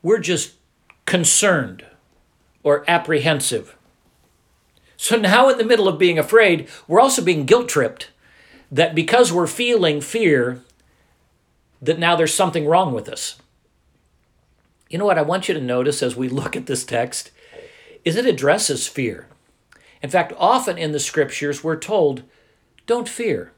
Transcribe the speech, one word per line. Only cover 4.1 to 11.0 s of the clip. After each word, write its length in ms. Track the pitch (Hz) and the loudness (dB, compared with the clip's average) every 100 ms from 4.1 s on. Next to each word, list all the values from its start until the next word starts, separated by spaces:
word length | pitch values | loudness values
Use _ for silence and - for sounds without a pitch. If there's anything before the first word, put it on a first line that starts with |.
| _ _ _ _ _ _ _ _ _ | _ _ _ _ _ _ _ _ _
So 200 | - 233 | -2 0
now 320 | 208 214 269 | 4 6 6
in 100 | 254 | 4
the 60 | |
middle 240 | 220 233 196 | 2 2 2
of 100 | 156 | 2
being 220 | 180 160 | 2 2
afraid, 480 | 147 226 214 165 135 - - | 4 6 6 2 -4 -18 0
we're 140 | 175 | 4
also 200 | 262 262 | 4 4
being 260 | 175 160 131 | 0 0 4
guilt-tripped 640 | 233 240 147 120 - - _ _ _ _ - _ | 2 4 -2 -2 -4 -20 _ _ _ _ -20 _
that 240 | 135 165 | 0 0
because 380 | 160 160 233 233 | 0 2 4 4
we're 160 | 170 165 | 2 -2
feeling 520 | - 240 233 175 147 | -2 0 2 2 0
fear, 640 | 143 226 208 143 120 127 _ _ _ _ | -4 -2 2 2 0 -6 _ _ _ _